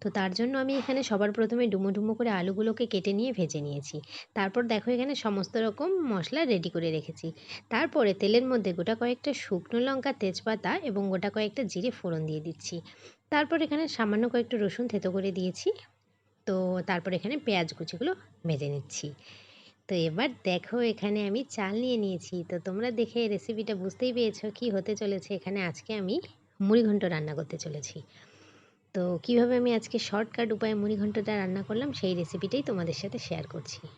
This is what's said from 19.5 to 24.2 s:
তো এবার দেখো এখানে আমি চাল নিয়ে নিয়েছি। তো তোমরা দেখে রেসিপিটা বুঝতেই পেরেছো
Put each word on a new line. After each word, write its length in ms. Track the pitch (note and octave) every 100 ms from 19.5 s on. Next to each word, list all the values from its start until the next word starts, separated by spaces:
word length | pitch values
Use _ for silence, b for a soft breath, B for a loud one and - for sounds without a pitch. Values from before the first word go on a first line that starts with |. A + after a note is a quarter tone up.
| B B B _
তো 80 | F3+
এবার 340 | D#3+ D#3 C#4 B3
দেখো 360 | G3 F3+ - A#3+
এখানে 480 | A#3 A3 G3+ G#3 G#3
আমি 160 | G#3 C#4
চাল 320 | - F#3+ G#3
নিয়ে 160 | B3+ A#3+
নিয়েছি। 460 | G3+ F3+ - F3+ F3
তো 100 | F3+
তোমরা 320 | F3+ F#3+ A#3+
দেখে 360 | A3+ A3+ A#3 A3+
রেসিপিটা 480 | G3+ - A3 A3+ G#3
বুঝতেই 380 | F#3+ F#3 B3+
পেরেছো 380 | A#3+